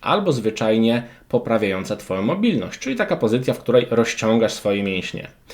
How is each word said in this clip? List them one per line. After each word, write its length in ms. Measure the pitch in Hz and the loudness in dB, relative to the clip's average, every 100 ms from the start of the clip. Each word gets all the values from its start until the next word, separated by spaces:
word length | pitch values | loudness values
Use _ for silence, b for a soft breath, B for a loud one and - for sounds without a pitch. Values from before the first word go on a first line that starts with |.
albo 300 | - 180 190 | -2 0 2
zwyczajnie 720 | 131 110 110 110 110 113 120 120 B B | 0 0 0 2 4 4 2 -4 B B
poprawiająca 640 | 120 120 113 101 95 92 104 | -2 0 0 0 -2 -4 -8
twoją 260 | - 95 | -6 -2
mobilność, 580 | 104 185 233 151 92 - | -2 0 0 0 -2 -8
czyli 160 | - 240 | -6 -4
taka 200 | - - | -2 0
pozycja, 380 | 110 120 127 | 0 0 0
w 60 | 117 | -4
której 280 | - 123 - | 2 2 4
rozciągasz 640 | 113 117 - 110 113 107 | 2 0 0 2 2 2
swoje 300 | - 104 101 | 0 -2 0
mięśnie. 440 | 98 92 - - - - - | 0 -4 -4 -8 -12 -16 -20